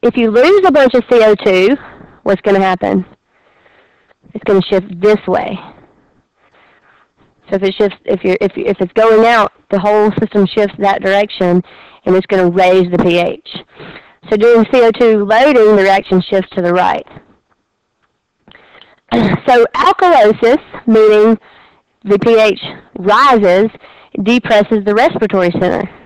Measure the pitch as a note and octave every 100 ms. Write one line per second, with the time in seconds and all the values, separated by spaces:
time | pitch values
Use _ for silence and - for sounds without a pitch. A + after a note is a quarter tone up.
0 | A#3+ B3 A3+ G#3+ D4 G4+ F#4 C#4+ C4 B3+
1 | - A#3+ A3 G#3 - F#3 F#3+ C#4+ - -
2 | - _ - G3 - G3 F#3+ F#3 G3+ G3
3 | F#3 _ _ _ _ _ _ _ _ _
4 | _ _ _ G#3+ - G3 F3+ F#3+ F#3+ E3+
5 | G3+ G#3+ - F3+ G#3+ G3 - - _ _
6 | _ _ _ _ _ _ _ _ _ _
7 | _ _ _ _ _ G3 G3 G3 G#3 -
8 | - F#3 G3 F#3 G3 - - G3 F3+ -
9 | A3 A3 A3+ A#3 G3+ _ _ G3+ G3+ G#3+
10 | G#3 - A3 G#3 G3 - G3+ - G3 G3
11 | G3 G3 G#3 - F3+ F3+ - - - _
12 | - F#3 - F#3+ F3+ F3 F#3 F#3+ F3+ F3
13 | F3+ F3 E3+ - - - - _ - -
14 | _ _ - G#3+ A#3 A#3 G#3+ C4 A#3 A3
15 | A#3 A3 G3+ A3 C#4 B3+ G#3+ G#3 F#3+ G3
16 | - F#3+ - G3 F#3 - F3 F3+ F3+ -
17 | - - _ _ _ _ _ _ _ _
18 | _ _ _ _ _ _ _ _ _ _
19 | _ A#3 G3+ F#3 - B3 A#3 - D4+ G4
20 | F#4 D4+ G#3 A3 A#3 C#4 - - - A3
21 | A3 G#3+ G#3+ A3+ _ _ _ _ _ _
22 | G3+ G3+ A#3 A3+ A3 F#3+ - - _ -
23 | F#3 G#3 C#4 A#3+ G3+ F3+ A3 - - -
24 | _ - G3+ B3 - G#3+ G#3 A3 G3 G#3
25 | C#4+ - G#3 F#3+ F3 F3 F3+ - - -